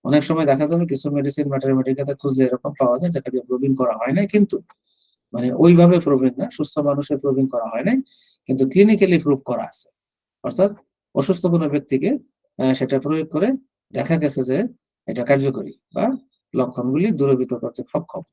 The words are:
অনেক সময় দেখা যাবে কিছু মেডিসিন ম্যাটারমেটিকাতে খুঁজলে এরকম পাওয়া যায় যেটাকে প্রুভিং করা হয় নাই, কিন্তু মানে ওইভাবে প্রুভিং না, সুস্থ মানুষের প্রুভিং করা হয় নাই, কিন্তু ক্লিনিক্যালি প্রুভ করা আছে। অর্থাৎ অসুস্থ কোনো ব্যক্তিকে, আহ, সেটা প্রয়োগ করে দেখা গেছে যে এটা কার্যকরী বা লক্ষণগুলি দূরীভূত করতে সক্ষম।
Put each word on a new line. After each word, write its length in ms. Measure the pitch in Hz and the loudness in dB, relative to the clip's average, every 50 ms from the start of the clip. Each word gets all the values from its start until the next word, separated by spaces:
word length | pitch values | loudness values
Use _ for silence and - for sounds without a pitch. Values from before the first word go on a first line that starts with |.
| _ | _
অনেক 180 | - 143 151 143 | 2 2 2 2
সময় 240 | - 160 160 160 | 2 0 0 2
দেখা 200 | 143 135 135 151 | 2 2 2 2
যাবে 200 | 147 170 170 170 | 0 0 0 0
কিছু 200 | - 139 135 - 147 | -2 -4 -4 -4 -4
মেডিসিন 360 | 143 143 135 139 139 - 147 143 | -2 -2 -2 -2 -2 -4 -4 -2
ম্যাটারমেটিকাতে 640 | 139 135 - 135 135 131 127 131 131 139 143 139 139 | -2 -2 0 0 0 0 2 0 -2 -2 -2 -6 -6
খুঁজলে 300 | - - 143 135 131 131 | -4 -4 -2 2 2 2
এরকম 280 | 127 127 123 _ 147 143 - | 2 0 -4 _ -10 -2 0
পাওয়া 200 | 135 123 120 127 | 0 0 2 0
যায় 140 | 135 135 - | -2 -2 -4
যেটাকে 280 | 135 131 127 123 127 | -4 -6 -4 -6 -6
প্রুভিং 340 | 123 - 127 123 135 139 135 | -4 -4 -4 -2 0 0 0
করা 200 | 131 127 120 110 | 0 0 -2 -2
হয় 160 | 110 113 123 147 | -4 -4 -2 0
নাই, 140 | 180 208 | 0 0
কিন্তু 300 | 202 - 208 202 - - - - _ - _ _ _ _ _ _ _ _ _ _ _ - | 0 2 2 2 2 0 -8 -8 _ -20 _ _ _ _ _ _ _ _ _ _ _ -8
মানে 140 | 117 120 127 127 | -4 -4 -4 0
ওইভাবে 440 | 135 156 170 175 170 170 175 180 175 | 4 6 8 8 8 8 8 6 4
প্রুভিং 320 | 170 147 143 131 127 131 123 127 | 4 2 2 2 2 0 -2 -2
না, 80 | - - | -8 -8
সুস্থ 240 | - - 147 - - 151 | -6 -8 -8 -6 -4 -4
মানুষের 400 | 143 143 143 147 147 - 151 135 | -2 -2 -2 -2 -2 -4 -6 -4
প্রুভিং 260 | 139 143 131 131 135 131 | -2 -2 0 0 0 -2
করা 180 | 131 120 113 110 113 | -2 -6 -6 -6 -6
হয় 120 | 117 - | -4 0
নাই, 120 | 196 247 269 269 _ - - - _ _ _ _ | 0 0 0 -2 _ -16 -20 -20 _ _ _ _
কিন্তু 160 | - 131 131 135 135 | -4 0 0 0 2
ক্লিনিক্যালি 500 | 131 180 202 214 220 196 196 185 180 165 | 4 4 6 6 6 4 4 4 4 2
প্রুভ 200 | - 147 139 131 _ | 2 2 0 0 _
করা 180 | - 123 110 - | -6 -6 -6 -6
আছে। 260 | - - - - _ _ _ _ _ _ _ _ _ _ _ - | -10 -12 -16 -18 _ _ _ _ _ _ _ _ _ _ _ -10
অর্থাৎ 280 | - - - 185 202 208 - _ _ _ _ _ _ _ | -8 0 2 0 0 0 -6 _ _ _ _ _ _ _
অসুস্থ 320 | - 139 - 185 175 - | -4 0 0 0 0 2
কোনো 200 | 180 170 170 160 147 | 2 2 2 0 0
ব্যক্তিকে, 420 | 143 147 139 _ 135 131 139 196 285 277 - _ _ _ _ _ _ - | -2 -2 -2 _ -2 0 0 0 -2 -2 -6 _ _ _ _ _ _ -2
আহ, 140 | 127 131 131 131 | 0 0 0 0
সেটা 180 | 135 120 143 135 | -2 -2 -2 -2
প্রয়োগ 260 | - 147 156 160 160 160 | -2 -2 -2 -2 -4 -4
করে 200 | - 151 180 240 269 262 _ _ _ _ _ _ - | -2 0 0 0 0 -4 _ _ _ _ _ _ -8
দেখা 240 | 117 131 143 165 | -8 -2 -2 0
গেছে 240 | 160 151 143 139 139 127 | 0 0 -2 -2 -2 -4
যে 160 | 123 131 160 226 247 - _ _ _ _ _ _ | -2 -2 -2 -2 -4 -8 _ _ _ _ _ _
এটা 160 | - 110 120 120 | -10 -8 -8 0
কার্যকরী 480 | 123 139 135 135 139 127 113 101 - - _ _ _ - | 0 0 2 2 -2 -4 -4 -10 -12 -14 _ _ _ -6
বা 120 | - - 247 269 - _ _ _ _ _ _ - | -2 -2 -2 -2 -4 _ _ _ _ _ _ -4
লক্ষণগুলি 540 | - 127 127 127 - 120 123 131 151 180 220 | -2 -2 -2 -4 -6 -4 -2 0 0 0 0
দূরীভূত 420 | 190 143 139 139 135 123 127 127 127 | 0 0 2 2 2 0 0 -4 -4
করতে 280 | 117 - 113 - - 123 _ - | -6 -6 -10 -10 -10 -14 _ -14
সক্ষম। 300 | 170 165 _ - - 165 _ | -20 -20 _ -14 -14 -14 _